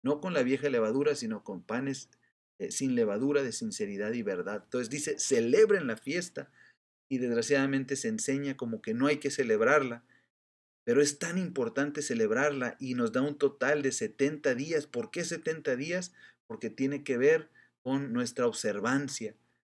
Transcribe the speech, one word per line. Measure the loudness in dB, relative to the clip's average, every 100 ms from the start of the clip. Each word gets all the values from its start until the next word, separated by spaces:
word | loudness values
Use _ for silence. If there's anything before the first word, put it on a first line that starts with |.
no | -2 -2
con | 0
la | 2
vieja | 2 2 2
levadura, | 2 2 2 2 0
sino | -2 -6
con | -8 -10
panes, | -6 -4 -4 -6 -10 _ _ _ _ -10
eh, | -8
sin | -4 0 2
levadura | 2 2 2 2
de | 0
sinceridad | -4 -6 -6 -6 -4 -4
y | -4
verdad. | -4 -4 -4 -6 -6
Entonces | -6 -4
dice, | -4 -4 -4
"Celebren | 0 2 6 8 8 6 2
la | -4
fiesta", | -2 -4 -4 -8 -14 _ -20 _ _ _ -6
y | -2
desgraciadamente | 0 0 2 2 2 0 -2 -4
se | -2
enseña | -2 -2 -2 -2 -6
como | -6 -6
que | -4 0
no | 2
hay | 2
que | -2
celebrarla, | 0 2 4 6 4 2 -4 _ _ _ _ _ _ _ _ 0
pero | 4
es | 4 2
tan | -4 -2
importante | -2 -2 -2 -2 -2 -2
celebrarla | -2 2 2 4 2 0 -4 -6
y | -6 -2
nos | 0
da | 0
un | -2 0
total | 0 2 0 2
de | 0
setenta | -2 -4 0 0 0 0 0
días. | 0 -2 -2
¿Por | -6 -6
qué | -6 -6
setenta | -4 -4 -4 -2 -2
días? | -2 -4 -6 _ -20 _ -16
Porque | -10 -8
tiene | -2 -2 -2
que | -4 2
ver | 4 4 0 _ _ _
con | -4 -4 -2
nuestra | -2 -2 0 0
observancia, | 0 -2 -2 0 0 -2 -6 -10 -12 _ _